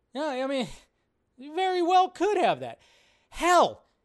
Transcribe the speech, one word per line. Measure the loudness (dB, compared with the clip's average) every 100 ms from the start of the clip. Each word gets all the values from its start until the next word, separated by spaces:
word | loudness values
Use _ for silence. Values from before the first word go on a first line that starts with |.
| _
Yeah, | -8 -6 -4
I | -4
mean, | -4 -6 -10 _ _ _ _ _ -20
you | -10
very | -4 -2 0
well | 2 4 2
could | 0 -2 0
have | 0 -2
that. | -6 -14 _ _ _ _ _
Hell, | -4 2 4 4 -2 _ _